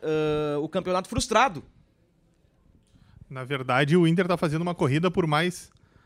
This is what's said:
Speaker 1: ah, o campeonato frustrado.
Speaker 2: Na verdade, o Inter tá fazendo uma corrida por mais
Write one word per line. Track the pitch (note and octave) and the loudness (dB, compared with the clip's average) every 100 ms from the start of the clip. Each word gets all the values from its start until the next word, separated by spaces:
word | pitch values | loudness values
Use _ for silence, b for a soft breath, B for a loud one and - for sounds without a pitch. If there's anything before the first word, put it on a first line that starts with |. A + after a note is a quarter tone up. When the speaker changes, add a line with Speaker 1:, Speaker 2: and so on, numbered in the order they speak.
Speaker 1:
ah, | D3+ D#3 D3+ D3+ D3+ D3 | -4 -2 0 -2 -2 -4
o | D#3 | -4
campeonato | F#3+ F3 F#3 F#3+ | -6 -4 -4 -4
frustrado. | A3+ - G#3+ C4 D#3 - _ _ _ _ _ _ _ _ _ _ _ _ _ b b - | -4 0 2 2 0 -16 _ _ _ _ _ _ _ _ _ _ _ _ _ b b -16
Speaker 2:
Na | C3 | -12
verdade, | B2+ C#3 B2+ B2+ D3 F3 | -6 -4 0 2 4 4
o | E3 | 4
Inter | E3+ F3+ | 4 2
tá | F3 | 0
fazendo | E3+ D#3 | -2 -2
uma | F3 | -4
corrida | E3 D#3 C#3+ F3+ | 0 0 2 0
por | F#3 E3 | 0 0
mais | D3 F3 - - _ _ _ | 0 0 -4 -12 _ _ _